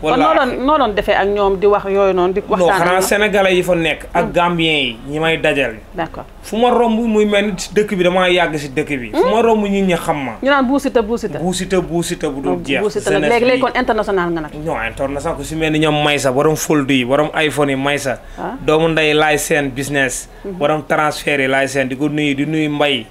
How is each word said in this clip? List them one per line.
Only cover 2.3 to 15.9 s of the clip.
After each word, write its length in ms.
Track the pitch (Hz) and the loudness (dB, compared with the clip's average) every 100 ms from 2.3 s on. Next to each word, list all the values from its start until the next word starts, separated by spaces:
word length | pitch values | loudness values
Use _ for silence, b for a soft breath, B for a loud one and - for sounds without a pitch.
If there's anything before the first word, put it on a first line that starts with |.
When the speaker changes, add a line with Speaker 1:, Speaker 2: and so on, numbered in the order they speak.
Speaker 1:
di 60 | 185 | 0
Speaker 2:
Non, 60 | - | -2
Speaker 1:
waxtaan 180 | 185 175 | 2 2
ak 80 | - | 4
Speaker 2:
xanaa 200 | 175 185 | 2 2
Speaker 1:
ñoom? 80 | 190 | 2
Speaker 2:
sénégalais 460 | 208 208 202 190 185 | 2 2 2 2 2
yi 60 | |
fa 120 | 175 | 2
nekk 260 | 175 160 139 - | 0 0 -2 -4
ak 120 | 175 | -2
Speaker 1:
Hmm. 80 | 160 | 0
Speaker 2:
gambien 440 | 147 175 175 160 151 | 0 0 2 0 0
yi 200 | 131 113 135 | -2 -6 -8
ñi 100 | 147 | -4
may 200 | 160 160 | -2 0
dajal. 380 | 151 143 127 110 - | 0 0 -2 -4 -14
Speaker 1:
D'accord. 300 | 180 160 - - - | -8 -8 -8 -16 -18
Speaker 2:
Fu 140 | - 208 | -8 0
ma 100 | 247 | 2
romb 300 | 240 233 220 240 | 4 2 2 0
muy 160 | 214 | 2
mel 220 | 208 202 208 | 2 2 0
ni 60 | 190 | -4
ci 140 | - | -4
dëkk 220 | 190 208 202 | 0 0 2
bi 80 | |
damaa 240 | 180 185 185 | 2 2 2
yàgg 260 | 180 165 151 | 2 2 -2
si 100 | 143 | -6
dëkk 200 | 131 151 143 | -4 -4 -4
bi. 100 | 117 | -4
Fu 80 | 269 | 0
Speaker 1:
Hmm? 60 | 480 | 2
Speaker 2:
ma 80 | 233 | 4
romb 240 | 226 220 | 4 2
nit 160 | 202 196 190 | 2 0 2
ñi 80 | 170 | 0
xam 200 | 170 151 | -2 -4
ma. 80 | 131 107 | -4 -4
Speaker 1:
Ñu 80 | 254 | 0
naan 160 | 285 254 | 2 2
Bou 120 | 277 | 0
Siteu, 240 | 269 247 | 0 0
Bou 140 | 208 226 | 0 -2
Siteu. 240 | 214 147 | -4 -4
Speaker 2:
Bou 140 | 170 | -4
Siteu, 260 | 185 185 190 | -4 0 -2
Bou 220 | 156 165 | 0 -2
Siteu 280 | 170 175 156 | -2 -4 -4
bu 100 | 135 | -4
dul 100 | 160 | -4
Speaker 1:
Oh, 80 | 180 | -4
Speaker 2:
jeex. 200 | 170 135 | 0 0
Speaker 1:
Bou 80 | 208 | 0
Siteu 220 | 208 202 | -2 -2
nag 100 | 196 | 0
Speaker 2:
Jeunesse 80 | 196 240 | 2 2
Speaker 1:
léegi, 40 | 240 | 2
léegi 160 | 262 | 2
Speaker 2:
bi. 80 | 254 | 0
Speaker 1:
kon 80 | 226 | 0
international 500 | 247 220 214 196 175 | 0 0 0 0 0
nga 100 | 170 | -2
nag. 80 | 151 143 | -6 -8
Speaker 2:
Non, 140 | 156 135 113 | -6 -4 -6
international 500 | 113 139 143 156 202 | -4 -6 -4 -6 -6
ku 40 | |
si 120 | 139 160 | -6 -2
mel 160 | 160 | 0
ni 60 | 156 | 2
ñoom 240 | 156 | 2